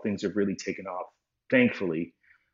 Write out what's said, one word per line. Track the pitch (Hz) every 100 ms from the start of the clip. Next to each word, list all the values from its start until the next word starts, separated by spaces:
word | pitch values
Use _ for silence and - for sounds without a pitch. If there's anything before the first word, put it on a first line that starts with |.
things | 113 98
have | 101 101
really | 98
taken | 90 - 90 95
off, | 90 - _ _ _ -
thankfully. | 131 120 - 95 80 82 _ _ _ _